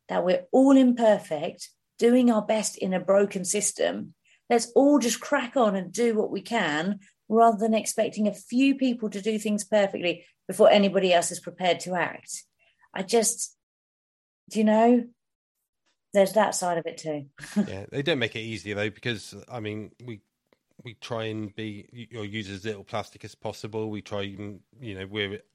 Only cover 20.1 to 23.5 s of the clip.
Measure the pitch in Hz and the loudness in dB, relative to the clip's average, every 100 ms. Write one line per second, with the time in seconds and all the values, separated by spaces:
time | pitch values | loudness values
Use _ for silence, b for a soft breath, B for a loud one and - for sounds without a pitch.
20.1 | 104 _ _ _ _ _ - 120 107 - | -16 _ _ _ _ _ -20 -20 -18 -10
21.1 | 117 110 110 104 107 110 101 - 120 107 | -6 -6 -6 -8 -10 -12 -12 -16 -20 -16
22.1 | 120 104 110 95 98 110 101 92 110 - | -12 -10 -8 -10 -10 -10 -10 -8 -10 -10
23.1 | - 110 - 110 | -16 -20 -12 -12